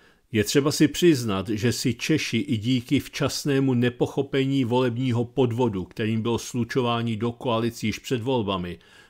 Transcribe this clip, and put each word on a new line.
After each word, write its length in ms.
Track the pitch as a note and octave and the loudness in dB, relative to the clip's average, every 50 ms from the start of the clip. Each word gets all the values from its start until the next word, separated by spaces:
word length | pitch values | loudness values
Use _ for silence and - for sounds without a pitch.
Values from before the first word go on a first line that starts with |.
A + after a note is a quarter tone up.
| _ _ _ _ _ _ - | _ _ _ _ _ _ 0
Je 100 | G#2+ G#2 | 0 0
třeba 280 | - - D3 C#3 D3 C#3+ | 2 2 2 2 2 4
si 160 | - D#3+ C#3+ | 4 4 2
přiznat, 600 | - - F3+ F3 D#3 B2+ A#2+ A2 G2 F#2+ F#2 G2+ | 4 4 4 4 4 4 2 0 -2 -2 -2 -2
že 240 | G#2+ A2 A2 B2 - | -2 0 0 0 0
si 220 | - - C3+ A2+ | 0 0 -2 -2
Češi 420 | - - - D#3+ C#3+ - - - | -2 0 0 0 0 0 0 -2
i 200 | A#2 - - B2+ | -2 0 0 -2
díky 440 | G#2+ G2+ A#2+ C3 B2 A#2 - D3 A#2+ | -2 0 0 0 0 0 0 0 0
včasnému 720 | - - - - C#3+ C3 - - - D3+ C#3 C3+ C3+ C3 B2+ | 0 -2 -4 -4 -4 -2 -2 -2 -2 0 0 2 2 2 2
nepochopení 920 | A#2+ A#2+ B2 A#2+ - D#3 D3+ - - C#3 - - C#3 C3+ C3+ C#3 C#3 B2+ | 2 2 0 0 0 -2 -2 0 -2 -4 -2 -2 0 0 2 0 0 0
volebního 600 | A2 B2 B2 C3 B2 A#2 A#2+ C3 C3 A2+ A#2 A#2+ | 2 2 2 2 2 0 0 -2 0 0 0 -2
podvodu, 600 | A2+ - - C3 A#2 A2+ A#2+ B2+ A#2 G2 F#2+ F2 | -2 0 2 2 2 2 2 0 0 0 -2 -4
kterým 380 | - - - A2+ G#2+ A2+ A2 G#2+ | -6 -6 -4 -2 -2 -2 0 0
bylo 160 | A#2+ A#2 G#2 | 0 -2 -2
slučování 800 | - - - B2+ A#2 A#2 - C#3 B2 A#2+ A#2 A#2 A#2 A#2 A2+ | -4 -4 -4 -4 -4 -2 0 0 0 0 0 -2 -2 -2 -2
do 160 | G#2 A#2+ A#2+ A#2 | -2 -2 -4 -4
koalic 500 | - C3 C3 A2+ A2+ A#2 A2+ A2+ - - | -4 -4 -2 0 0 0 -2 -4 -2 -2
již 160 | A2 G2+ - | -2 -4 -4
před 240 | - - C3+ A#2+ G#2+ | -4 -4 -4 -4 -2
volbami, 560 | C3 C3 A#2+ G#2 G2 G2 F#2 F2 F2+ E2+ - - _ - - - _ | 0 0 0 0 0 -2 -2 -4 -6 -10 -12 -16 _ -20 -20 -20 _